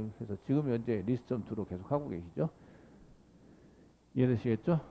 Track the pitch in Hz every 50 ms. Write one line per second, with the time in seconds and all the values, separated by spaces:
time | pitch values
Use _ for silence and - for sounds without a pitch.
0 | 110 110 104 - - 104 101 95 - - 139 147 151 139 120 117 113 120 117 104
1 | 92 104 127 120 - - 127 120 98 - 113 104 98 - 92 90 95 - 139 143
2 | 147 139 92 85 85 85 - - 156 165 - - - - - - - - - -
3 | - - - - - - - - - - - - - - - - - - - _
4 | _ _ - 127 127 127 127 113 - 120 113 110 - - 175 156 - -